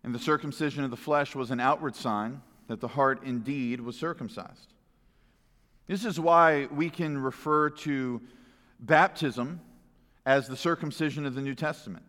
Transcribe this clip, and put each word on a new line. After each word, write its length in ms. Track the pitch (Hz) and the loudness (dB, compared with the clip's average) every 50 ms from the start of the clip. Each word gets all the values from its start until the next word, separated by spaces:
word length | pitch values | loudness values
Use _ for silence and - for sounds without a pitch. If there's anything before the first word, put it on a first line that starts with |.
And 100 | - 123 | -4 -4
the 60 | 120 120 | -6 -2
circumcision 640 | - 156 151 147 - 151 135 - 156 147 117 143 | 2 2 2 2 0 -6 -4 -2 -2 -2 0 -2
of 80 | 139 131 | -4 -4
the 60 | 117 | -6
flesh 400 | - - 151 147 147 143 - - | -6 0 2 2 2 2 0 -4
was 160 | 135 131 113 | -6 -4 -2
an 80 | 127 120 | -2 2
outward 340 | 123 131 151 147 160 139 113 | 2 2 2 2 -2 -6 -6
sign 480 | - - 123 107 104 107 117 135 143 - - _ _ _ | -4 -2 -2 0 0 -2 -4 -8 -10 -16 -20 _ _ _
that 140 | - 117 - | -10 -8 -6
the 80 | - 117 | -6 -6
heart 340 | - 143 135 135 131 117 | 2 4 4 4 4 0
indeed 580 | 131 135 123 120 107 131 143 139 127 120 123 120 | -4 -6 -6 -4 -4 -4 -4 -2 -2 -2 -4 -4
was 160 | 120 120 120 | -6 -10 -8
circumcised. 760 | - 156 165 165 - 131 104 - 104 92 - - - - _ _ _ _ _ _ _ _ _ _ _ _ _ _ _ _ _ _ _ _ _ _ _ _ | -6 -6 -6 -6 -6 -10 -10 -10 -12 -14 -14 -18 -20 -20 _ _ _ _ _ _ _ _ _ _ _ _ _ _ _ _ _ _ _ _ _ _ _ _
This 180 | - 185 190 226 | -6 -6 -4 -4
is 140 | 226 170 170 | -4 -4 2
why 480 | 165 170 170 170 165 160 156 143 139 - | 4 6 8 8 8 8 6 4 0 -2
we 180 | 147 143 165 165 | -2 -2 -2 -2
can 280 | - - 170 156 147 139 | -2 -4 -4 -2 -2 -2
refer 520 | 135 147 143 - - 151 151 151 151 147 | -2 -4 -4 -4 0 2 4 4 4 2
to 500 | 147 - - 156 139 135 131 127 123 113 120 - - - - - _ _ _ _ _ - | 0 -4 -4 -2 -2 -2 -2 -2 -4 -6 -8 -14 -20 -20 -20 -20 _ _ _ _ _ -18
baptism 800 | 127 110 156 156 180 - - - 165 139 113 123 120 143 175 170 - - - - _ _ _ _ _ _ _ _ _ | 2 4 6 6 6 4 2 -2 -2 -2 0 -2 -4 -4 -6 -12 -14 -20 -20 -20 _ _ _ _ _ _ _ _ _
as 220 | 131 135 139 127 131 | 4 4 4 4 0
the 80 | 131 | -10
circumcision 680 | - - 170 165 - 165 151 143 - 156 151 127 151 147 | -2 0 0 0 0 -2 -6 -2 -2 -2 -2 -2 -2 -6
of 120 | 139 123 | -4 -4
the 40 | 135 | -4
New 140 | 139 139 135 | -6 -6 -4
Testament. 500 | - 160 151 147 - - 107 90 80 - | -2 -4 -4 -4 -6 -10 -14 -14 -14 -14